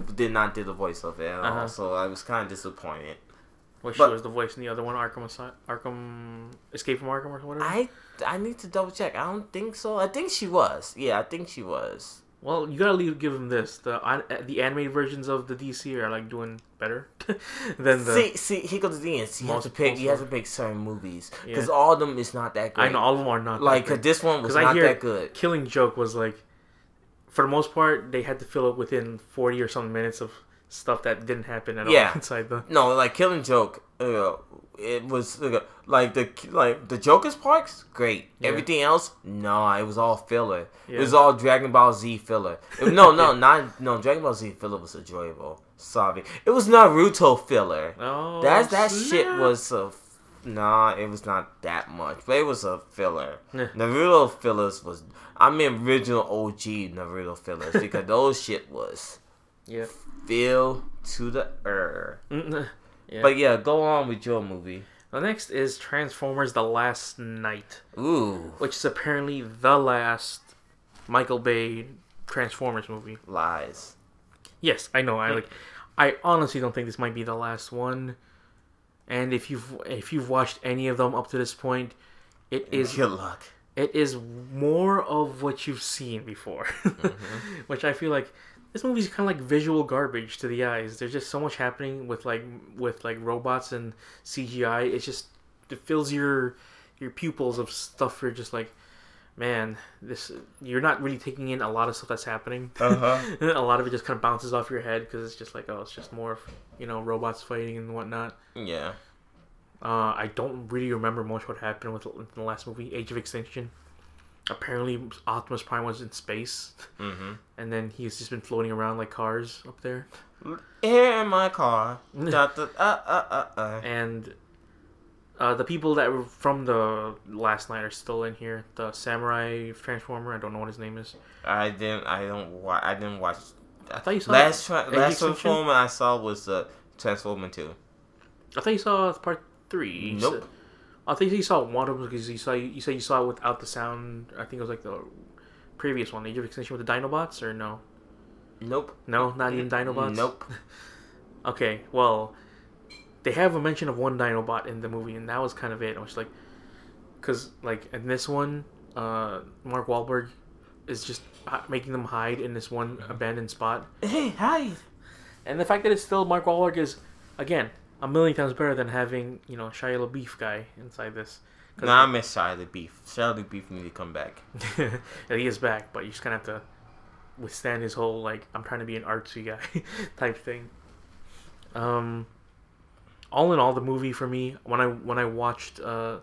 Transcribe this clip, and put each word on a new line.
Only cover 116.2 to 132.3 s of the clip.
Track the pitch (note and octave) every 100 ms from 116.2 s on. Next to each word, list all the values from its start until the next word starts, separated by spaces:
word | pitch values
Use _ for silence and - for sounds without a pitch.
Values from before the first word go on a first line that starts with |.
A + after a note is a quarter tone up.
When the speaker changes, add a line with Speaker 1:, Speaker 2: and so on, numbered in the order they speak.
| - G#2+ A#2+ - - - - -
Speaker 1:
Mm-hmm. | G2+ F#2 G2 G#2+ _ -
Speaker 2:
And | A2+
then | A2+ A2
he's | G#2 A#2 -
just | A2
been | A#2
floating | - A2+ A2+
around | A2 A2 A2+
like | G#2+
cars | - A2 A2+ A#2 - B2
up | -
there. | B2+ B2+ C#3+ - - _ - E3+ - -
Speaker 1:
Here | A3 A#3+ B3 A3+
in | G#3+
my | F#3+ F#3+
car. | F#3 A#2+ A2+ A2+ B2 -
Speaker 2:
<laughs> |
Speaker 1:
Da, | C#3 D#3+ D3 C#3+
da, | D3+ D3 -
uh, | G3+ - -
uh, | F3 -
uh, | C3+ - -
uh. | G#2+ A2
Speaker 2:
And, | A#2+ A#2 A#2 A2+ G#2+ - _ _ _ _ - _ - _ _ -
uh, | A#2+
the | A#2
people | B2+ E3 D#3 D3
that | B2
were | C3
from | A#2+ - C#3+ C#3 B2+
the | A2+ A2 G#2+ A2 G#2 -
last | G#2+ A2 G#2 -
night | A2+
are | G#2+
still | - - A#2
in | A2+
here. | G#2 A2+ A2+ - -
The | A2
samurai | - B2 A#2 A#2+ A#2 A#2 A#2 A2+
transformer, | A2 - A#2 - A#2+ A#2+
I | A2
don't | G#2+
know | G#2+
what | A2
his | A#2
name | A2 A2
is. | A2 - - -
Speaker 1:
I | - G#2 G#2+
didn't, | G2 G#2+ G#2+ C2+
I | F#2
don't | G2+